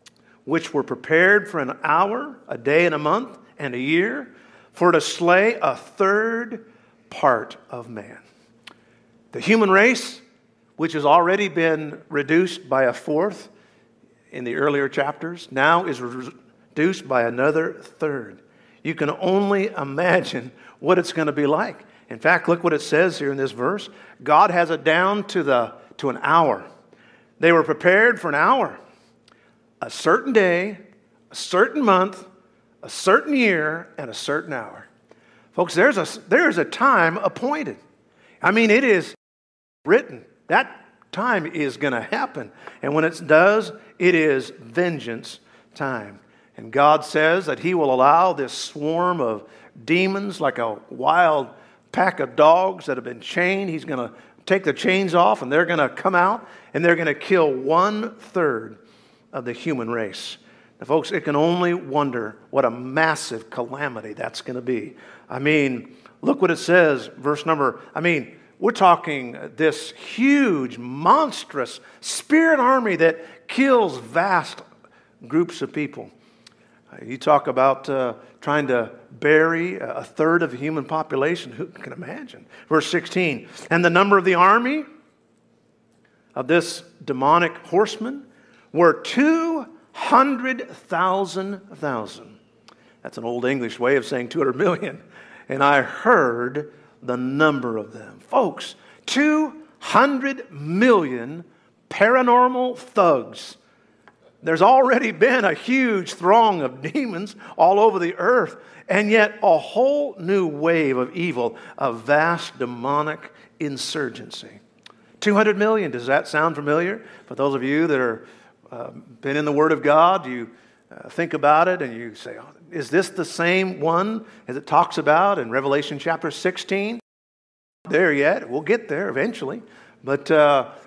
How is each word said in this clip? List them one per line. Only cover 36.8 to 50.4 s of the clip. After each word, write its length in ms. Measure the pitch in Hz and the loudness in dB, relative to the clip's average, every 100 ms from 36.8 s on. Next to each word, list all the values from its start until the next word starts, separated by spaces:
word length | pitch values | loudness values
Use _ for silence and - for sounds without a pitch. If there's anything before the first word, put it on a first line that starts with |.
| 269 233 165 185 | 2 4 2 0
appointed. 600 | 196 - 165 311 202 101 _ _ _ _ _ _ | -4 -4 -6 -6 -8 -14 _ _ _ _ _ _
I 120 | 160 | 0
mean, 180 | 214 226 | 2 4
it 140 | 220 | 4
is 320 | 269 190 - - _ _ _ _ _ _ | 4 2 0 -12 _ _ _ _ _ _
written. 400 | - 226 - 123 - _ - | 2 2 2 -14 -20 _ 0
That 240 | 185 262 - _ _ _ | 0 0 -8 _ _ _
time 340 | - 240 208 | -6 -2 -2
is 320 | 156 165 143 117 | -4 -4 -6 -4
gonna 260 | 143 120 | -4 -4
happen. 500 | 113 226 - 151 110 - - - | -4 -4 -6 -8 -14 -18 -20 -10
And 120 | 139 | -4
when 80 | 151 | -2
it 180 | 160 165 160 | -2 -2 2
does, 460 | 156 185 214 202 - - - | 4 6 4 -2 -10 -20 -2
it 160 | 180 | 2
is 360 | 170 156 135 127 - | 4 2 0 -4 -14
vengeance 800 | 117 113 180 151 113 117 - - _ _ _ | -8 -4 -2 -4 -8 -12 -14 -20 _ _ _
time. 460 | - 139 123 104 98 _ _ _ - | -10 -8 -8 -12 -18 _ _ _ -20
And 160 | 113 | -4
God 320 | 131 143 156 | 2 4 4
says 420 | 151 156 156 180 156 | 0 0 2 0 -2
that 140 | 127 | -4
He 120 | 170 | -2
will 220 | 180 143 | 0 2
allow 380 | 127 135 160 185 | 4 6 6 4
this 200 | 147 127 | 0 -6
swarm 680 | - - 147 147 165 180 175 | -10 -12 -8 -4 -2 -2 0
of 240 | 120 104 - - - - | -2 -4 -10 -20 -20 -12
demons, 560 | 113 175 190 196 202 175 | -2 0 0 -2 -8 -4